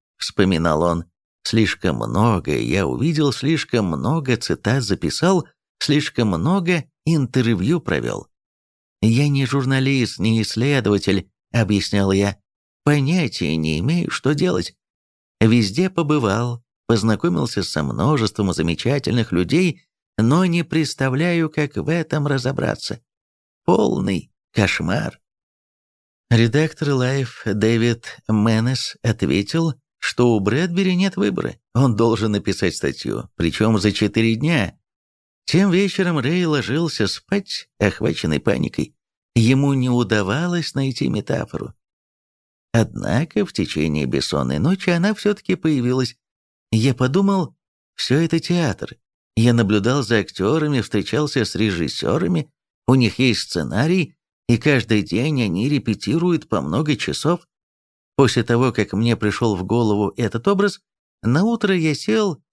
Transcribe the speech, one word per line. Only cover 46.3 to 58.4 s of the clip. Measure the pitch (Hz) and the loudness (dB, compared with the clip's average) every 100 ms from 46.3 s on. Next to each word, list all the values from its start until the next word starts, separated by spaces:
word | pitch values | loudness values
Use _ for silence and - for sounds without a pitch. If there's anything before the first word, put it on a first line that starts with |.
| _ _ _ _ | _ _ _ _
Я | 110 135 123 | 2 2 2
подумал, | 131 175 196 196 147 - _ _ _ - | 0 2 2 0 -2 -8 _ _ _ -10
все | - 143 | 0 0
это | 165 165 | 2 0
театр. | - 175 143 87 - - _ _ _ 110 | 0 0 0 -4 -10 -14 _ _ _ 2
Я | 120 | 4
наблюдал | 117 101 107 110 139 | 4 4 2 2 0
за | 117 110 | 2 0
актерами, | - - 101 156 151 131 | 0 -2 0 0 0 -2
встречался | - 107 - 131 147 135 104 | -2 -4 -2 -2 0 -2 -2
с | 90 | 0
режиссерами, | 107 85 69 - 71 143 92 82 - _ _ _ - | -2 0 -4 -4 -2 0 0 -2 -4 _ _ _ 2
у | 131 | 4
них | 110 - | 2 2
есть | 131 104 | 0 0
сценарий — | - 87 64 98 156 185 143 _ _ _ - | -4 -6 -4 -2 0 0 -2 _ _ _ -2
и | 117 | 0
каждый | 156 131 - 107 | 2 0 2 0
день | - 101 151 135 | 0 -2 -2 0
они | 104 87 135 | 0 0 0
репетируют | 143 - 98 - 165 175 165 - | -2 -2 -4 -2 -2 0 -2 -2
по | 98 | -4
много | 71 107 151 135 | -2 -2 -2 -2
часов. | - - 151 175 - _ _ _ _ _ _ - | -4 -2 -2 -2 -6 _ _ _ _ _ _ 2
После | 123 123 | 4 2